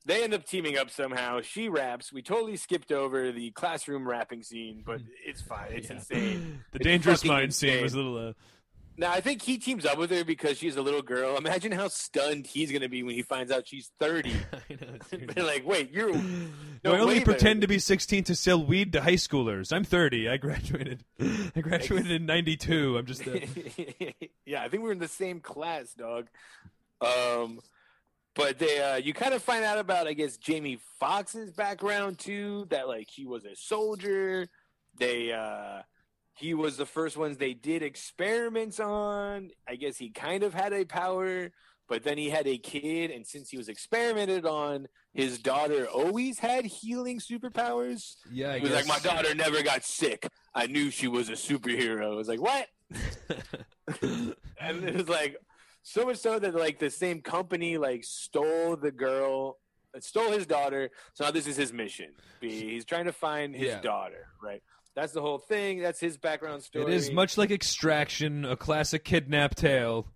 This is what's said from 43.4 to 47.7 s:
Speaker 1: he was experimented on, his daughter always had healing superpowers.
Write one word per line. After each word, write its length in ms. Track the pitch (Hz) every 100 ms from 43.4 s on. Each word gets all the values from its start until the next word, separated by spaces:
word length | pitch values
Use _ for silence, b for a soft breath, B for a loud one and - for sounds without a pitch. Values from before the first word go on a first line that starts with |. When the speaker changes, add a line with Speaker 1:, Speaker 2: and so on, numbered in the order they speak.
| 131
Speaker 1:
he 60 | 131
was 100 | 110
experimented 800 | 104 - 226 233 214 202 185 165
on, 400 | 151 147 143 139 _ _
his 260 | - 135 120
daughter 480 | 127 139 147 143 123
always 500 | 123 160 214 262 233
had 260 | 233 254
healing 540 | 226 - 220 247 247 247
superpowers. 920 | - 233 247 226 240